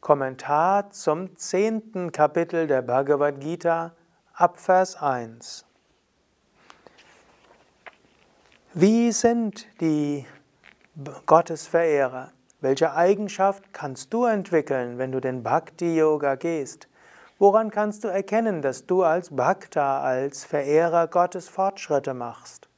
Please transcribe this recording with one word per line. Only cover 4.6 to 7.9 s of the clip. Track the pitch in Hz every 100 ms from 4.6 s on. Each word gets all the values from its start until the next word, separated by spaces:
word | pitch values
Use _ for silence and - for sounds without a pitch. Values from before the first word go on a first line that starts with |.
| - 185 185 -
eins. | 147 127 117 117 - - - _ _ _ _ _ _ _ _ _ _ - - _ _ _ _ _ _ _ _ _ -